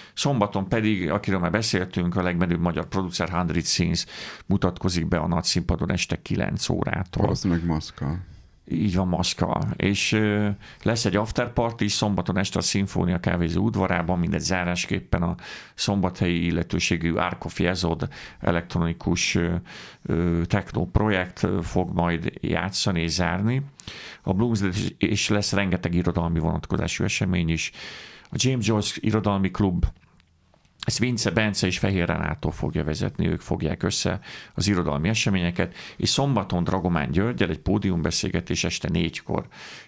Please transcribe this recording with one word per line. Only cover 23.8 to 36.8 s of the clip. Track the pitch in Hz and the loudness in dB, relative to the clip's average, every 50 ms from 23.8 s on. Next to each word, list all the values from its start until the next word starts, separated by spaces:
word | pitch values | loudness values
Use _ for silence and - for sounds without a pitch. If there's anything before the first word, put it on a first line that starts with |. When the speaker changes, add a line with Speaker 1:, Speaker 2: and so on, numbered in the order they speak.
| - - - - - - - - | -16 -16 -14 -14 -16 -16 -16 -8
Speaker 1:
A | - 98 92 | -4 -2 0
Bloomsday | 95 117 120 113 101 101 95 | 2 2 2 2 0 0 0
és, | 90 101 98 92 - | 0 0 -2 -4 -2
és | - - - 101 101 - - | 0 0 0 2 0 2 2
lesz | 104 104 101 - - | 2 2 2 2 0
rengeteg | 101 101 92 87 87 87 85 87 | 0 2 2 0 0 0 0 0
irodalmi | 87 87 87 82 87 82 82 82 80 | 2 2 2 2 0 0 0 0 0
vonatkozású | 78 82 80 82 - - - - - - - - - | 0 0 0 -2 -2 -2 -2 0 0 -2 -2 -2 -2
esemény | 98 - - 104 92 90 90 85 80 | -2 0 0 0 0 2 2 2 2
is. | 80 78 - - - - - - - - - - - - - | 0 0 -2 -6 -8 -12 -14 -14 -14 -16 -16 -18 -20 -20 -16
A | - - | -8 -4
James | - - 127 131 123 101 | 0 0 2 2 2 2
Joyce | 107 113 107 101 - - - | 2 2 2 2 0 -4 -2
Irodalmi | - 107 107 110 98 104 101 98 95 92 | 0 2 2 2 2 2 2 2 2 0
Klub, | - - 104 95 90 85 - - - - _ _ _ - _ _ _ _ _ _ _ _ _ _ _ - | 2 2 2 4 6 6 4 4 4 -2 _ _ _ -20 _ _ _ _ _ _ _ _ _ _ _ -6
ezt | - - - - | -4 -2 2 2
Vince | - 123 123 110 - - | 2 2 2 2 0 2
Bence | 165 113 110 107 98 - - | 4 4 4 4 2 2 2
és | 92 87 - | 0 2 2
Fehér | - 104 98 90 85 | 2 2 4 2 2
Renátó | 85 85 80 80 78 78 - - 82 | 2 0 0 0 -4 -4 -2 -4 -4
fogja | 78 - - - 80 82 76 | -2 -2 -4 -2 0 0 0
vezetni, | 76 78 - 95 98 - - 87 | 0 -2 -2 -2 -4 -2 0 0
ők | 85 82 82 | 0 0 -2
fogják | - - 87 - - 76 - - - | -2 -2 -2 -2 0 -2 -2 0 0
össze | 92 - - - 92 92 101 - - - - - - - | 0 0 0 0 -2 -2 -4 -8 -12 -16 -16 -16 -10 -4
az | - 85 | 0 2
irodalmi | 98 101 90 85 73 73 71 78 98 | 4 4 4 2 0 0 0 0 0
eseményeket, | 110 107 - 113 98 92 87 87 87 - 85 87 - - - - - | 0 2 2 2 2 2 0 0 0 0 -2 -2 -4 -12 -16 -14 -8
és | - - - | -2 -2 0
szombaton | - - 139 143 135 104 92 - - 87 85 | 2 2 2 2 2 0 0 0 0 0 0
Dragomán | - 92 95 | 0 0 0